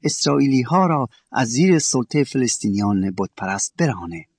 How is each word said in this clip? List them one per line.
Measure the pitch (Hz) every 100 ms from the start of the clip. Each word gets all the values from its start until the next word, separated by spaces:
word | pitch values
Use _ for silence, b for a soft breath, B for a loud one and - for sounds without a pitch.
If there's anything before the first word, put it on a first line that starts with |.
اسرائیلی | - - - 143 139 131
ها | 123 170 185
را | 156 113 b b
از | - 123
زیر | 120 185 170
سلطه | - 131 120 151
فلسطینیان | 139 135 123 - 107 101 104 101 95 92
بت | 95 -
پرست | 95 98 - -
برهانه. | 165 95 87 82 78